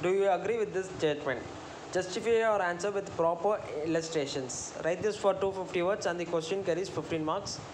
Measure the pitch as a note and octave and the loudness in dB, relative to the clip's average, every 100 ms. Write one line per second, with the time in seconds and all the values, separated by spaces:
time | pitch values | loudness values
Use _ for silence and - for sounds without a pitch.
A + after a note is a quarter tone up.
0 | F3 G3 G3 F3+ F#3 A#3 G3+ F3 F#3 - | 4 4 4 4 2 0 0 -2 -4 0
1 | D#3 D3 - B2 - - - - - F3 | 0 0 -2 -4 -4 -12 -12 -12 -4 -2
2 | F3+ A#3 G#3+ A3+ A3+ G#3 F3+ F3 G3+ G3+ | -2 -2 2 4 4 4 2 0 -2 -2
3 | - C3+ E3 E3+ G3+ G#3+ - C#3+ D#3 E3 | -4 2 2 4 2 0 -2 -4 0 0
4 | D#3+ D#3+ C#3 C#3+ B2+ - - - D#3 F3+ | 0 -2 -2 -2 -4 -6 -8 -4 -2 0
5 | G#3 G#3 G3+ F#3+ G3 F#3+ F3 F#3 F3 G#3 | 0 2 2 4 0 0 -2 0 2 2
6 | F#3 E3+ E3+ E3+ D#3+ G3 F#3+ E3 F#3+ - | 0 -2 0 -2 0 -2 0 0 0 -4
7 | D3 E3 D#3 F3+ - - - | -2 -2 0 -2 -4 -8 -10